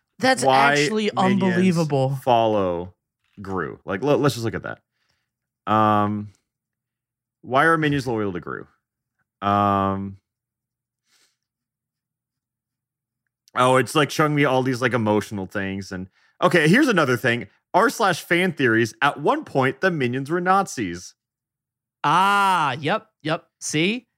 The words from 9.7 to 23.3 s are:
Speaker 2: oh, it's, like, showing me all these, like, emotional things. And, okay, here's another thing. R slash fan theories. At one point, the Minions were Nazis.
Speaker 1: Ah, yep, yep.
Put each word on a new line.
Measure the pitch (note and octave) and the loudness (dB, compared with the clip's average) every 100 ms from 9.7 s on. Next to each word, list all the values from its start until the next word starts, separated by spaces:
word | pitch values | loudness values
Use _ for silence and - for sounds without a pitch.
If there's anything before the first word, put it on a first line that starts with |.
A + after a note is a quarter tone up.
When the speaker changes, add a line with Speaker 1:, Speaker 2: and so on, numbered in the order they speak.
| G2 G2 G2 G2 F#2+ _ _ _ _ _ _ _ _ _ _ _ _ _ _ _ _ _ _ _ _ _ _ _ _ _ _ _ _ _ _ _ _ _ | 2 0 -2 -8 -14 _ _ _ _ _ _ _ _ _ _ _ _ _ _ _ _ _ _ _ _ _ _ _ _ _ _ _ _ _ _ _ _ _
Speaker 2:
oh, | - B2+ C3 | 0 4 4
it's, | A#2+ | 2
like, | D#3 C#3+ | 0 0
showing | - D3+ | 0 0
me | D3 | 2
all | C#3+ C3 | 2 2
these, | B2+ A#2+ | 0 -2
like, | B2+ | -2
emotional | B2 G#2+ G#2+ - G2+ F#2 | 0 0 0 -2 -8 -8
things. | G2+ F#2+ G2 F#2+ | -8 -6 -8 -10
And, | F#2 F#2 _ _ - | -12 -12 _ _ -4
okay, | E3+ F3 D3+ | 0 2 4
here's | A#3 C#4+ | 4 2
another | F3+ C3 B2 | 2 0 0
thing. | B2 A#2 G#2+ _ _ | 0 -2 -6 _ _
R | F3 A#3 | 0 0
slash | - G3 D#3+ | 0 -2 -2
fan | - F3 F#3 | -2 -2 0
theories. | D3 B2+ A2+ A#2 - | 0 2 2 0 -2
At | C#3 - | -2 0
one | E3 D4+ | -2 -2
point, | B3 C#3 C3 - | -2 -2 -2 0
the | F#3+ | -2
Minions | D#3+ B2 C3 C#3 | 0 -2 -4 -6
were | F3+ | -2
Nazis. | F3+ G3 F#3+ - F#2 F2 - - _ _ _ _ _ _ _ _ | 0 0 -2 -6 -8 -10 -16 -20 _ _ _ _ _ _ _ _
Speaker 1:
Ah, | D3 E3+ G3 G3+ G3 F3+ D3 | 0 2 2 2 2 0 -2
yep, | B2+ D3 G#3+ - _ | -4 -4 -4 -6 _
yep. | D3+ | -6